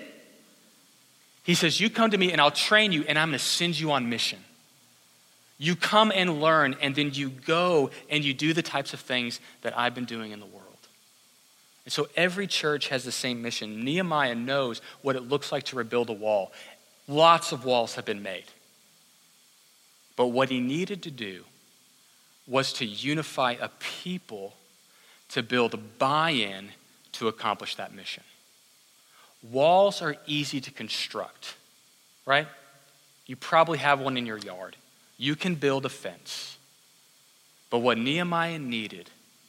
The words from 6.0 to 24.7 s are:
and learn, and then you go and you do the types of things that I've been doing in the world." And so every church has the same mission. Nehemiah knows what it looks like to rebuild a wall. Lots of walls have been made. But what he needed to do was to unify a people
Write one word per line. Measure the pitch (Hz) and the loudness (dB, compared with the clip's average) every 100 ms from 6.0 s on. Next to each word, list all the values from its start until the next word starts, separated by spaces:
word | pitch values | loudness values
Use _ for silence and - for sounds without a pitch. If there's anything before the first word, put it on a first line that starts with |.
| 220 | 6
and | 196 180 151 | 4 2 2
learn, | 156 160 139 131 | 4 6 4 2
and | 143 | -2
then | 139 147 139 | 0 -2 -2
you | 139 | -6
go | 131 - 160 180 165 131 - - | -6 -2 2 4 4 2 -2 -4
and | 151 | -2
you | 143 131 | -2 0
do | 151 | 0
the | 165 | 0
types | 160 147 139 | -2 -4 -6
of | 147 | -8
things | - 127 120 117 - - | -4 -4 -4 -8 -14 -12
that | 117 117 | -6 -2
I've | 123 123 | -2 -2
been | 120 | -6
doing | 117 110 | -8 -10
in | 104 | -12
the | 98 | -18
world." | 98 95 101 - _ _ _ _ _ _ _ _ _ | -20 -20 -20 -20 _ _ _ _ _ _ _ _ _
And | - | -8
so | - 147 - | -4 -2 0
every | 175 180 196 | 0 0 -4
church | - 156 147 - | -2 0 -2 -2
has | 135 | -4
the | 123 | -4
same | - 131 120 | -4 -4 -4
mission. | 117 - 110 107 | -4 -6 -8 -6
Nehemiah | 123 170 185 151 135 117 | -2 0 0 2 2 0
knows | 120 143 131 113 - - | -2 0 -2 -4 -12 -6
what | 139 131 | -2 -2
it | |
looks | 120 139 - | 0 -4 -2
like | 147 | -6
to | - 131 | -4 -4
rebuild | 113 120 117 | -2 0 0
a | |
wall. | 107 107 104 92 - - - _ _ - | -2 0 0 0 -8 -20 -20 _ _ -2
Lots | 143 165 165 - | 6 8 8 4
of | 147 127 | -4 0
walls | 123 113 - | 2 2 -4
have | 117 | -6
been | 104 | -6
made. | 101 92 - - _ _ _ _ _ _ _ _ _ _ _ _ _ _ _ - | -6 -10 -12 -20 _ _ _ _ _ _ _ _ _ _ _ _ _ _ _ -2
But | 123 | 0
what | 120 131 | 2 0
he | 127 | 0
needed | 123 147 190 202 | -2 -2 -4 -6
to | 165 | -10
do | 135 104 92 - _ _ _ _ _ _ _ _ _ - | -10 -10 -12 -16 _ _ _ _ _ _ _ _ _ -2
was | 127 131 | 0 0
to | - 117 | -2 -6
unify | 104 127 156 151 - 127 120 | -6 -4 -2 -2 0 0 0
a | 107 - | -6 -8
people | - - 180 180 - 107 98 - _ | -12 -10 -8 -10 -10 -12 -12 -14 _